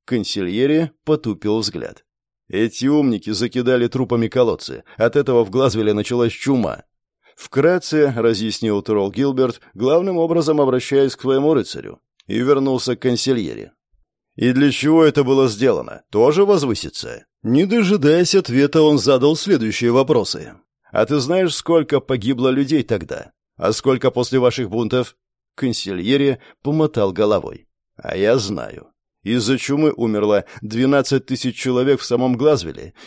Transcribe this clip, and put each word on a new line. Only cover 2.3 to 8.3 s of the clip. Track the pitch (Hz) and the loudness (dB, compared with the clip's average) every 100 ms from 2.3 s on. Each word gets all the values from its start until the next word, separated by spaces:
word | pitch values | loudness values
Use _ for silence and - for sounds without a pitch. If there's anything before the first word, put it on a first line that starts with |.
| _ _ | _ _
«Эти | 98 113 - 131 | -4 -2 -2 0
умники | 151 139 104 - | 2 2 -2 -6
закидали | 104 120 127 123 127 120 | -6 -4 -2 0 0 0
трупами | 127 127 120 113 | -2 -2 -2 -2
колодцы. | 127 117 90 - 65 - - | 0 0 0 -8 -14 -16 -2
От | 117 147 | 0 2
этого | 135 120 104 | 2 2 2
в | |
Глазвилле | 123 135 107 107 | 2 0 2 0
началась | 104 104 120 117 | 0 -2 0 -2
чума». | - 135 131 87 55 - _ _ _ _ _ | -2 -2 0 -2 -6 -16 _ _ _ _ _
Вкратце | - 131 156 180 - 156 143 120 | -8 0 2 2 0 2 2 2
разъяснил | 113 | 0